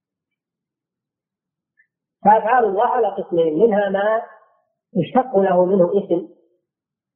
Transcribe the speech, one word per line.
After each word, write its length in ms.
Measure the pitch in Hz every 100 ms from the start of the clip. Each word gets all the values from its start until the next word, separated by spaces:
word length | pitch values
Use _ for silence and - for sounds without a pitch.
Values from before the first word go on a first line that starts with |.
| _ _ _ _ _ _ _ _ _ _ _ _ _ _ _ _ _ _ _ _ _ _
فأفعال 400 | 190 220 208 254
الله 220 | 220 190 247
على 220 | 247 208
قسمين، 500 | 196 175 170 165 156
منها 300 | 226 202 202
ما 340 | 196 202 226 - - _ _ _ _ _
يشتق 460 | - 151 240 247 196
له 260 | 196 180
منه 260 | 180 196 175
اسم، 380 | 196 - 170 - _ _ _ _ _ _ _ _